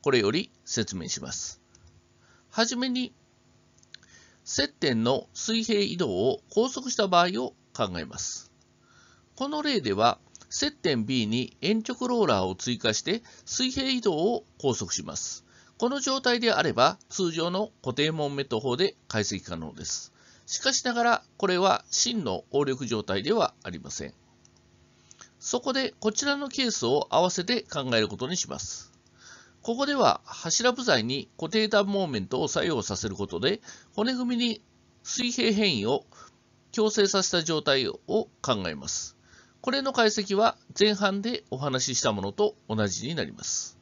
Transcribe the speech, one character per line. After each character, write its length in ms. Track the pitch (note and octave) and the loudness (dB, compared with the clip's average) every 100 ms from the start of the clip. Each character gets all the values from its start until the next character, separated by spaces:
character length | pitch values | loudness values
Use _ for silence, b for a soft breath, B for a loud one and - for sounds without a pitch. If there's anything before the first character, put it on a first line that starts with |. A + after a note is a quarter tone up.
こ 80 | D3 | 4
れ 80 | B2+ | 4
よ 100 | G2+ | 4
り 220 | C#3+ - _ - | 2 -4 _ -6
説 300 | - G#2+ F#2+ | -4 -2 -4
明 120 | D#2+ | -6
し 120 | - | -8
ま 120 | C2+ | -6
す。 280 | - - - _ - - - _ _ b b b | -10 -10 -14 _ -20 -20 -20 _ _ b b b
は 120 | - A#3 | -2 0
じ 100 | B3 | 0
め 140 | C4 | -2
に、 220 | B3+ B3 _ _ _ _ _ _ _ _ - b b b b | -2 -4 _ _ _ _ _ _ _ _ -20 b b b b
接 240 | - - - | -6 -4 -4
点 360 | _ D3+ A2+ | _ 0 2
の 240 | A#2 C3+ - | 2 0 -2
水 300 | - - A3+ | -10 -2 -2
平 160 | A3+ G#3 | 0 0
移 180 | G3+ F3 | 0 -2
動 140 | D3+ | -2
を 320 | F2+ A#2+ - _ | 2 2 0 _
拘 160 | - B3 | 0 0
束 220 | C4 B3+ | -2 -6
し 40 | - | 0
た 120 | G3+ | 4
場 200 | F3 F3 | 6 4
合 140 | G#3 | 2
を 140 | B3+ _ _ | -6 _ _
考 160 | - G#2 F2 | -4 -2 -2
え 80 | D2+ | -8
ま 140 | - | -8
す。 320 | - - - _ _ _ b b b b b - | -8 -10 -16 _ _ _ b b b b b -8
こ 140 | C#4 | -4
の 140 | D4+ | -2
例 180 | D4 B3 | 0 0
で 120 | A#2+ | 0
は、 260 | G2 A2+ - _ - - | 4 4 2 _ -20 -12
接 200 | - D4 | -4 -4
点 340 | D4 - A#3+ G3+ | -2 0 0 2
B 180 | C3 G#2 | 0 2
に 320 | A#2 B2+ _ | 0 -2 _
鉛 340 | D#3 A3 A3 | 0 0 -2
直 140 | B3 B3 | -4 0
ロ 140 | A#3+ | 2
ー 20 | F3+ | 4
ラ 160 | G#2 | 4
ー 20 | F#2 | 2
を 80 | |
追 240 | F#2+ - A#2+ | -2 -4 0
加 160 | A2+ | 0
し 80 | G#2+ | 0
て 220 | - - B B - | -2 -4 B B -10
水 260 | - C4 | -4 -2
平 180 | C4 C4 | -2 -2
移 120 | B3+ | 0
動 120 | A3+ | 0
を 320 | D#3 F#3 A#3+ - _ | 2 2 0 -6 _
拘 160 | C#3 A#2 | -2 0
束 160 | F2+ | -4
し 100 | - | -6
ま 140 | D#2+ C#2+ | -6 -8
す。 280 | - - _ b b _ | -10 -12 _ b b _
こ 100 | B3 | -2
の 100 | C#4 | 0
状 220 | C4+ C4+ | -2 0
態 180 | B3+ A#3+ | 2 2
で 120 | A#3 | 2
あ 80 | - | 2
れ 100 | D#3 | 2
ば、 280 | A2 C#3 F3+ _ | 6 4 4 _
通 220 | - F3+ | -2 -2
常 180 | E3 E3 | 0 -2
の 220 | F#3 G#3 _ | -2 -4 _
固 140 | C3 B2+ | -6 0
定 160 | D3+ | 0
モ 180 | D#3+ D3 | 2 -2
ー 40 | |
メ 100 | C#3 | -2
ン 20 | C#3 | -2
ト 140 | A2+ | -2
法 180 | B2+ B2 | 0 0
で 180 | F#3+ - _ | 0 -2 _
解 160 | A2 | -2
析 180 | G#2 G2 | -2 -4
可 140 | - E2+ | -8 -8
能 180 | D#2 | -8
で 120 | D2 D#2 | -10 -8
す。 280 | - - b b b - | -8 -10 b b b -10
し 80 | - | -4
か 140 | C4+ | -2
し 100 | C4+ | 0
な 100 | B3+ | -2
が 100 | A#3+ | 0
ら、 200 | A#3+ - - _ | 2 2 -2 _
こ 100 | - | 0
れ 100 | - | 4
は 280 | F#3 - - | 4 2 0
真 360 | - - A3+ C3 | -2 0 0 -2
の 180 | F#2 - | -4 0
応 140 | C#3 C#3+ | 0 2
力 200 | C3 B2+ | 0 -2
状 180 | A2+ | -2
態 200 | G#2 G2 | 0 -2
で 80 | C#3 | 0
は 220 | A3 E3 _ | 2 2 _
あ 60 | - | -12
り 100 | E2+ | -12
ま 100 | C2+ | -10
せ 180 | - C#2 | -10 -10
ん。 60 | - _ _ _ _ _ _ _ B B B B B | -14 _ _ _ _ _ _ _ B B B B B
そ 220 | - B3 | -6 -4
こ 100 | C4+ | -2
で、 240 | C4 C4 - | -2 -4 -2
こ 100 | G#3+ | -2
ち 140 | G#3+ C#4+ | -2 -2
ら 100 | C#4+ | -2
の 140 | C#4 | -4
ケ 160 | - B3+ | -2 -2
ー 60 | |
ス 140 | - A#2 | 0 2
を 220 | C#3+ - | 2 2
合 120 | D3+ | 2
わ 80 | F3+ | 2
せ 160 | F3 F3+ | 0 -2
て 160 | A#3+ | -2
考 280 | - D#3 C3 A#2 | -2 -6 0 2
え 60 | |
る 80 | G#2+ | 2
こ 80 | G2 | -2
と 100 | B2+ | -4
に 80 | F3+ | -4
し 140 | - | -6
ま 100 | C#2+ | -8
す。 320 | - - - _ _ B B B B _ | -10 -12 -16 _ _ B B B B _
こ 160 | - A#3 | -6 -2
こ 80 | C#4 | 0
で 100 | C#4 | 4
は、 240 | E3+ - - | 4 4 -4
柱 480 | - E3 - A#3+ | -10 -2 2 2
部 100 | B3 | 2
材 220 | B3 C3+ A2+ | 2 2 2
に 240 | C#3 - - | -4 -6 -8
固 100 | D#3+ | -2
定 200 | A3 G#3+ | 0 4
段 180 | G#3 G3+ | 2 2
モ 180 | G3+ - | 0 0
ー 60 | |
メ 80 | A2+ | -2
ン 80 | - | -2
ト 140 | C3 | -2
を 80 | D3+ | 0
作 160 | E3 E3 | 0 0
用 160 | C#3 | 0
さ 160 | G2 G2 | -2 -4
せ 100 | A2 | -4
る 80 | F#2 | -4
こ 120 | G2+ | -6
と 120 | F2 | -2
で、 220 | B2+ A3 B B B - | 0 -2 B B B -2
骨 180 | A3+ | -2
組 220 | B3+ B3 A#3+ | 0 -2 0
み 100 | A#3+ | 0
に 160 | A3 _ _ _ _ | -2 _ _ _ _
水 280 | - - A#3+ | -8 -4 -4
平 220 | A#3 A3+ | 0 2
変 240 | G#3 G#3 B2+ | 4 4 2
異 80 | G#2 | 0
を 200 | C#3 - B B _ _ _ _ | 0 -2 B B _ _ _ _
強 160 | - G#3+ | 0 2
制 180 | G#3+ G3 | 4 2
さ 160 | G3 | 2
せ 80 | F#3 | 2
た 120 | F3 | 0
状 180 | D#3+ D#3 | 0 0
態 260 | D3 C3+ A2+ | 2 2 2
を 100 | - - G3+ - _ | -4 -2 -2 -2 _
考 200 | - A2+ F2+ | -2 0 -2
え 80 | D2 | -6
ま 140 | C#2 | -6
す。 260 | - - _ b b b _ | -8 -8 _ b b b _
こ 100 | - | -4
れ 100 | C4+ | -2
の 120 | C4+ | 0
解 160 | C4 A3 | 4 4
析 260 | G#3+ G3 G3 | 2 0 2
は、 220 | A3+ - _ - | 2 2 _ 2
前 180 | G#3+ G3+ | 4 4
半 260 | G3+ G3 | 0 0
で 240 | A3 A#3+ - | -4 -6 -6
お 80 | B2+ | -4
話 380 | C#3+ B2+ - A#2+ | -2 0 0 0
し 40 | |
し 20 | |
た 100 | B2 | 0
も 120 | G#2 | 0
の 80 | G2 | -4
と 220 | G2 G#2 - - | 0 0 0 -4
同 200 | A2 G#2 | 0 0
じ 200 | F2 C#3+ | 0 -6
に 80 | E3 | -4
な 80 | |
り 80 | D#2+ | -6
ま 100 | G1+ - | -6 -6
す。 320 | - - - | -6 -6 -16